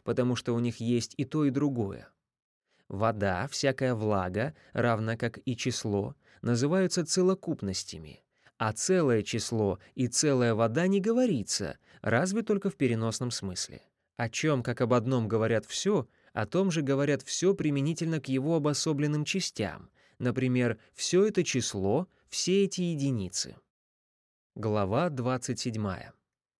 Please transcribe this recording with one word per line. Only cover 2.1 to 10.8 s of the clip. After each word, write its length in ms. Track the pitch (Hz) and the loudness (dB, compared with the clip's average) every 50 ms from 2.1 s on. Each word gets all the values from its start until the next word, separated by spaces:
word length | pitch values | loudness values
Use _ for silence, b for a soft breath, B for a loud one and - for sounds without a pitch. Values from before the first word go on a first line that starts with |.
| _ _ _ _ _ _ _ _ _ _ _ _ _ _ _ - | _ _ _ _ _ _ _ _ _ _ _ _ _ _ _ -10
Вода, 580 | 98 98 110 113 113 107 101 98 90 90 123 | -4 0 0 0 2 2 0 0 0 0 -4
всякая 480 | 143 - - - 135 127 - 131 127 123 | -4 -4 -2 0 0 0 0 0 0 0
влага, 640 | 110 110 107 104 95 92 90 90 104 123 151 b b b b | 0 0 2 2 2 0 0 -2 -2 -2 -4 b b b b
равно 440 | b - 117 120 113 107 110 110 117 | b 0 2 2 2 0 0 -2 -2
как 220 | 117 123 117 - - - | -2 -4 -4 -6 -6 -6
и 120 | 135 120 | -6 -6
число, 600 | - - 127 117 - - 110 101 101 101 127 - b b b b b | -2 -4 -4 -4 -2 -2 -2 0 0 -2 -4 -8 b b b b b
называются 640 | - 117 120 117 135 143 175 190 190 175 - 185 156 | -2 0 0 2 2 2 2 2 2 0 0 -2 -2
целокупностями. 1200 | - - 185 180 185 190 180 - 175 - - 202 196 190 - - - - 82 80 76 - - _ b b b b b b - | 0 0 2 2 2 2 0 -4 -6 -6 -4 -4 -4 -4 -6 -8 -10 -12 -14 -16 -16 -18 -20 _ b b b b b b -4
А 140 | 117 110 | -2 -2
целое 500 | 107 - - - 185 180 160 131 117 110 | -2 -2 0 2 2 4 4 4 4 2
число 560 | 101 - - 113 - - 120 110 107 98 90 b b b b | 2 0 -2 -4 -2 -2 0 2 2 2 0 b b b b
и 140 | - 127 120 | -2 -2 0
целая 460 | - - 156 147 139 127 123 120 110 | 0 0 2 2 4 4 4 4 4
вода 320 | 107 113 113 117 156 | 4 2 2 2 2